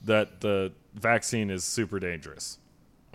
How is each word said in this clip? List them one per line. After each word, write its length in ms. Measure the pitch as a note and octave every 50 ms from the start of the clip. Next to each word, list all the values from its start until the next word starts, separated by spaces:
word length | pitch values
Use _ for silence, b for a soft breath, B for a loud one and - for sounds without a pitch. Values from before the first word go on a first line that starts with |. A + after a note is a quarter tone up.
| -
that 360 | A2 A2 G#2+ G#2 - - -
the 300 | - G#2+ G2+ G2 F#2+ F#2 - - _ _ -
vaccine 540 | G#2 G2 A2+ A#2 A2 - - A#2+ A2+ G#2+ G2
is 160 | F#2+ F2+ -
super 340 | - - - A2 F2 G#2 F#2+
dangerous. 600 | F#2 F2 F2 D#2 C#2 D2+ D2 - - - - - _ _ _ _ _ _ _ _ _ -